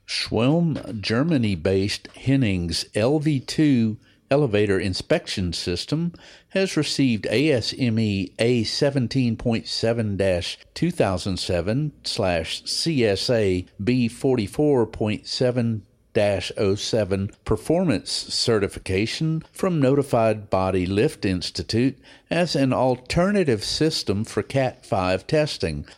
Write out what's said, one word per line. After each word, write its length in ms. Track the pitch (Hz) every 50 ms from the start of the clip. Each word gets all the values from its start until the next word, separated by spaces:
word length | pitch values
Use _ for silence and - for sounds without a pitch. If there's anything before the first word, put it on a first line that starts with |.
| _
Schwelm, 960 | - - - - - - 104 120 135 156 175 170 160 165 - - - 107 107
Germany-based 1040 | 92 - 110 120 147 175 165 123 113 104 95 78 76 95 98 95 98 101 - - - - -
Hennings 680 | - - 123 139 139 123 101 95 90 87 85 82 - - - -
L 240 | 107 107 131 151 156
V 200 | 143 160 147 123
two 580 | - - - - 156 147 135 120 113 110 107 - _ _ _ _ _ -
elevator 480 | 135 147 151 117 101 104 107 101 95 92
inspection 760 | 90 98 90 - - - 151 135 - - - 107 92 87 82
system 600 | - - 92 87 - - - 147 160 170 175 - - - - - - _ _
has 280 | - 190 190 185 -
received 500 | 165 143 - - - 139 127 113 98 - -
A 220 | 107 127 147 160
S 240 | 139 113 - - -
M 220 | - 135 117 110 113
E 340 | 113 104 101 98 92 - - -
A 240 | 113 120 123 120 107
seventeen 720 | - - - 151 139 135 139 120 110 - 135 123 117 113
point 300 | - - 120 113 104 -
seven 500 | - - - - 113 117 117 110 104 101
dash 400 | 92 98 95 90 85 87 - - - - _ -
two 160 | - 165 175
thousand 480 | - - 123 101 92 90 - 104 92
seven 560 | 87 - - 92 85 82 101 117 139 156 147 - - -
slash 600 | - - - 101 92 87 82 80 - - - -
C 400 | - - - - - 120 123 113
S 240 | 104 98 95 - -
A 380 | 123 113 107 95 92 92 92 - _ - 101
B 240 | 120 127 127 120
forty-four 800 | 117 - - - 135 127 120 101 95 - - 151 147 143 123 110
point 400 | - - - 113 107 101 - -
seven 580 | - - - 131 123 120 123 117 117 110 104 - _ _ _ _ _ -
dash 380 | 110 104 104 98 90 - - -
oh 160 | - 110 98 101
seven 560 | 104 - - - 110 104 92 101 95 98 98 - _ -
performance 640 | - 113 - - - 160 175 190 156 107 87 - -
certification 1300 | - - - - - - - 123 113 104 98 92 - - - - 95 95 110 113 - - 160 160 160 160 - -
from 280 | - - - 190 175 151
Notified 720 | 135 127 139 139 135 - 139 117 113 110 107 107 101 -
Body 380 | 98 92 95 95 92 95 90
Lift 360 | 90 98 101 127 156 - - -
Institute 760 | 98 92 90 - - - - 85 - - 113 127 135 135 - - - - - _ -
as 240 | 160 165 180 160 -
an 180 | 147 135 131 123
alternative 880 | 92 123 131 123 - - - - 170 180 196 208 202 175 135 113 101 -
system 600 | - - - 156 160 156 - - - 98 101 113
for 160 | - - 107
Cat 460 | - - - 139 131 127 - - -
five 400 | - 113 95 92 92 92 92 -
testing, 580 | - 156 151 156 151 - - 98 85 73 73 - - -